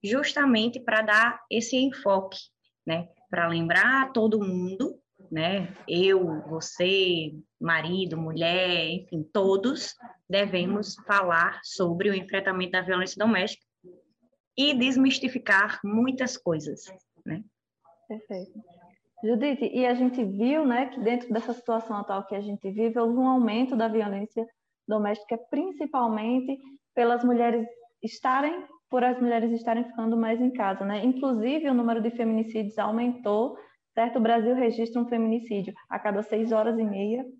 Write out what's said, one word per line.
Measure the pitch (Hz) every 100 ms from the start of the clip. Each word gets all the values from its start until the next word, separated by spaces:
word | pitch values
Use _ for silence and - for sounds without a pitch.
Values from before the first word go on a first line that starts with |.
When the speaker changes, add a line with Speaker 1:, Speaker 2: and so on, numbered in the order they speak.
Speaker 1:
justamente | 202 254 294 - 277 226 226 247
pra | 240 220
dar | 214 214 233 240 -
esse | 220 226 262
enfoque, | 269 262 202 196 190 - - _ _ _ -
né, | 165 175 _ _
pra | 175 170
lembrar | 165 165 170 214 269 262
todo | 247 220 214
mundo, | 196 180 180 190 294 - _ _ -
né, | 156 165 196 175 - -
eu, | 170 190 190 180 156
você, | 156 160 156 - 180 196 185 170 156 151 - _
marido, | 165 165 156 185 185 160
mulher, | 160 160 165 175 185 175 160
enfim, | 170 - 170 151
todos | 214 190 196 226 - - - - - _
devemos | 196 202 180 180 202 208 - -
falar | 202 185 165 175 -
sobre | - - 180 170 208
o |
enfrentamento | 196 185 196 190 185 180
da | 185
violência | 180 185 185 -
doméstica | 214 202 202 - _ _ 359 - _ _ _ _ _ -
e | 285
desmistificar | 269 254 254 269 - 254 247 - 196 208 -
muitas | 202 214 254 262 247 -
coisas, | - 160 151 - - 190 _ _
né? | - 208 - _ _ _ _ _ _
Speaker 2:
Perfeito. | 220 - 190 180 214 - - 175 _ _ -
Judite, | 214 233 294 277 233
e | 240 254
a |
gente | 247 254 254
viu, | 214 196 240 302
né, | 294 240 269
que | 269
dentro | 214 247 -
dessa | 220 233
situação | 240 - 226 226 208
atual | 196 196 196
que | 202
a |
gente | 208 202 196
vive, | 202 226 226
houve | 233 240
um | 262
aumento | 262 233 214 254
da | 254 226
violência | 220 208 196 208 - 226 _ _ _ -
doméstica, | 214 208 208 - 233 240
principalmente | 277 370 294 294 269 233 214 214 254 262 269 - - _
pelas | - 233 240
mulheres | 240 240 233 233 226 - - _
estarem, | 220 - 262 262 294 359 - - _
por | 254
as | 247 247
mulheres | 240 233 226
estarem | 226 233 226
ficando | 240 - 226 226
mais | 226 233
em | 247
casa, | 247 196 190
né? | 196 208
Inclusive, | 233 254 269 233 226 302 302
o |
número | 254 233 226
de | 226
feminicídios | 233 226 220 220 220 214 214
aumentou, | 208 226 247 240 208 208 254 - - _ _
certo? | - 233 240
O |
Brasil | 220 233 220
registra | 254 240 226 226 240
um | 233
feminicídio | 233 226 226 226 202 185 202 -
a | 175
cada | 214 202
seis | 214 214 226
horas | 220 220 226
e |
meia. | 220 196 202 240 262 269